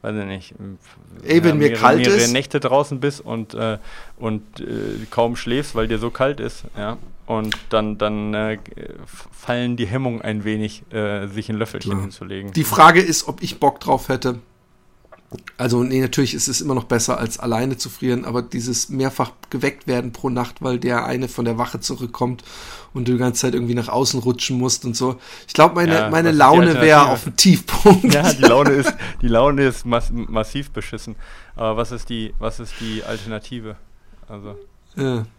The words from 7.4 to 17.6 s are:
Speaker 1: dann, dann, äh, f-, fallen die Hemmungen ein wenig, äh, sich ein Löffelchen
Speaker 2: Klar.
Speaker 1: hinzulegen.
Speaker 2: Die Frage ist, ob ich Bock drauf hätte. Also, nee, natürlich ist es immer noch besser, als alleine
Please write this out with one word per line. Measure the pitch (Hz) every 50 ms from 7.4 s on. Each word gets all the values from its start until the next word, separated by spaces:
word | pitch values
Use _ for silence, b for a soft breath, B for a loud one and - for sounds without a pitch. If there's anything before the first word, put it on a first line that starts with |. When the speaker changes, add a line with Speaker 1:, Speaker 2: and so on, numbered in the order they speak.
| 107 107 107 - - -
Speaker 1:
dann, | - 110 107 107 104 98
dann, | 104 107 107 107 104 107 104
äh, | 104 107 110 107
f-, | 104 - - - - - - - - - - - - - -
fallen | - - - - 123 120 123 123 123
die | 120 117
Hemmungen | 95 107 131 135 127 117 113
ein | - 107 107 107 101
wenig, | 107 107 107 107 104 - - - - -
äh, | 110 107 104 101 101 98 101
sich | 95 110 104 -
ein | 110
Löffelchen | 104 113 - - - - 101 98
Speaker 2:
Klar. | 98 95
Speaker 1:
hinzulegen. | 98 - - - 95 101 95 101 104 95
Speaker 2:
Die | 160 151
Frage | - - - 156 160 165 175
ist, | 175 165 160 - - -
ob | 139 - -
ich | - - -
Bock | - 139 139 -
drauf | - - 139 127 - -
hätte. | 135 123 123 135 123 120 - _ _ _ _ _ _ _ _ _ _ _ _ _ - _ _ _ - - _ - _
Also, | - 127 120 117 123 120
nee, | 127 131 131 131
natürlich | 123 - - 139 120 -
ist | - - -
es | 123 -
immer | - 147 131
noch | 127 113
besser, | - 127 117 - - 127
als | 113 120 113 - -
alleine | - 123 117 110